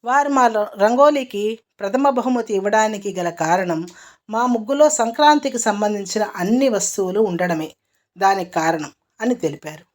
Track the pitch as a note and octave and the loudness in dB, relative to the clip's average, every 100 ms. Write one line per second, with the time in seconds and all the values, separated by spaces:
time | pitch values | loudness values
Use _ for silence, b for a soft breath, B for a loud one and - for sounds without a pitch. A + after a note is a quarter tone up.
0 | A#3 C4+ D4 C4+ B3 G#3+ G#3 G#3 G#3 B3 | 2 0 2 4 2 2 -4 0 2 6
1 | C#4+ D4 - G3+ G#3 A3+ _ _ G3 B3 | 4 4 -4 -4 -4 -6 _ _ -4 0
2 | C#4 B3+ B3 B3 A3+ G3 G3+ A3 G#3+ G#3 | 0 0 -2 -2 -2 -2 0 2 0 -2
3 | G3+ F3+ E3+ E3+ D#3+ F#3 F#3 D#3+ F3 B | -8 -4 -6 -4 0 0 0 -4 -6 B
4 | B B - A3 B3 A#3+ G#3+ C#4+ D4+ D4+ | B B -8 -2 0 -2 -2 2 2 2
5 | A3+ A3+ D4+ D4+ C#4+ A3+ A3+ G3+ G#3 G#3 | -2 2 4 4 0 -2 -2 0 -2 -4
6 | F#3+ G#3+ G#3 - F3+ A#3+ C4+ G#3 - - | -6 -4 -4 -4 -2 2 2 0 -4 -4
7 | F#3+ G3 G#3+ E3+ F3+ D#3+ D#3+ - _ _ | -2 0 0 0 -2 -2 -6 -12 _ _
8 | _ F3 F#3+ G3 F3+ E3+ D#3+ E3 D3 _ | _ 0 0 0 -2 -2 -2 -2 -6 _
9 | _ _ A3+ A#3+ D#3+ D3 D#3 D3+ _ | _ _ -4 -2 -4 -6 -14 -16 _